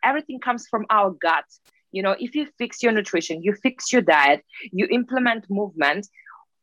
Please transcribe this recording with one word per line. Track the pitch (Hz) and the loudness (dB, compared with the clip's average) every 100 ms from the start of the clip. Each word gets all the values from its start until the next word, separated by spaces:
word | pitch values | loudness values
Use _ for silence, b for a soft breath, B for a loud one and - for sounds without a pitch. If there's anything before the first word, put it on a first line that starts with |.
everything | 247 285 302 254 | 0 0 -4 -8
comes | 254 240 - | -6 -6 -4
from | 226 214 | -6 0
our | 220 196 | 2 2
gut. | 165 165 160 - _ _ _ _ | 0 0 0 -4 _ _ _ _
You | 190 | -4
know, | 190 196 | -2 -2
if | 247 294 | -4 -6
you | 294 - | -6 -6
fix | 240 - | -10 -2
your | 240 | 0
nutrition, | 220 202 175 - 160 | 0 0 -2 -4 -4
you | 175 | -4
fix | 202 262 254 - | 0 -2 -4 -2
your | 247 | 2
diet, | 170 151 143 147 - B 226 | 6 6 6 4 0 B -10
you | 180 - | -4 0
implement | 247 247 262 247 226 202 | 0 0 -2 0 -2 -4
movement, | 202 202 160 143 160 202 B B B B _ | -4 -4 0 0 0 -6 B B B B _